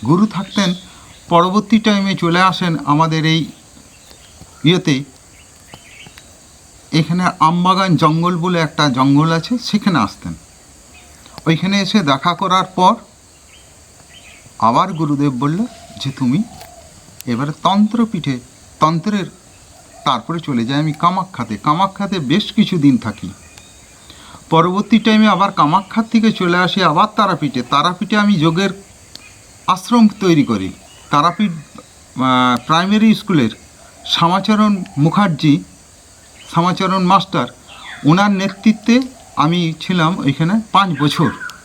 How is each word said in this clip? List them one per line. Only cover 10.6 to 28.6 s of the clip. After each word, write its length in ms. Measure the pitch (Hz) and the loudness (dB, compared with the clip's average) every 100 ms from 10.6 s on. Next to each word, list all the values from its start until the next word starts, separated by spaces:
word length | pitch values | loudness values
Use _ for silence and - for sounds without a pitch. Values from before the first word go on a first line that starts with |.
| - - - - - - - - 160 | -20 -20 -20 -20 -20 -20 -20 -8 -2
ওইখানে 360 | 160 190 202 | -2 0 -2
এসে 180 | 190 214 | 0 -2
দেখা 340 | 147 135 175 | 0 0 -2
করার 300 | 170 190 185 | -4 0 0
পর 320 | 180 - 185 233 - - - - - - - - - - - - - - - - | -2 2 2 2 -6 -20 -20 -20 -20 -20 -20 -20 -20 -20 -20 -20 -20 -20 -20 -2
আবার 340 | 110 139 185 | 0 2 0
গুরুদেব 400 | 160 151 139 143 | -2 -2 0 -2
বলল 320 | 123 143 170 247 - - - | -2 -2 -2 -4 -8 -20 -12
যে 80 | 139 | -10
তুমি 320 | - 127 156 226 - - - - - - - - | -4 -2 0 -2 -8 -20 -20 -20 -20 -20 -16 -8
এবারে 260 | 120 143 151 | -4 -6 -2
তন্ত্রপীঠে, 760 | 175 202 214 233 226 165 143 123 - - - - | 0 2 2 0 -2 -2 -6 -8 -10 -20 -18 -2
তন্ত্রের, 460 | 156 165 214 202 156 - - - - - - - 151 | -2 0 -4 -6 -6 -14 -20 -20 -20 -20 -20 -8 -4
তারপরে 340 | 123 - 170 | -4 -4 -8
চলে 260 | 151 120 113 | -4 -4 -2
যাই 140 | 139 | -2
আমি 140 | 156 | -4
কামাখ্যাতে। 640 | 147 170 185 180 - 113 104 | -2 -2 -2 -8 -8 -8 -6
কামাখ্যাতে 640 | 151 156 196 190 202 196 | -4 -2 -2 -4 -6 -4
বেশ 320 | 123 185 - | -2 -2 -2
কিছুদিন 460 | - - 180 139 123 | -2 0 2 2 2
থাকি। 320 | 110 - 90 - - - - - - - - - - - - | -2 -10 -12 -14 -20 -20 -20 -20 -20 -20 -20 -20 -20 -18 -2
পরবর্তী 500 | 165 175 190 208 220 | 2 2 0 0 2
টাইমে 280 | 220 214 214 | 4 4 4
আবার 240 | 180 202 | 2 0
কামাখ্যার 540 | 196 147 180 190 220 226 | 0 2 0 -2 -4 0
থেকে 200 | 233 220 | 2 2
চলে 260 | - 175 180 | 0 0 2
আসি 260 | 180 196 | 0 2
আবার 240 | 175 156 214 - | 0 2 0 0
তারাপীঠে। 460 | 185 160 147 127 | -2 0 -4 -4
তারাপীঠে 560 | 120 143 170 180 202 214 | -2 0 0 -2 -2 0
আমি 180 | 208 185 | 2 4
যোগের 340 | 165 165 | 2 2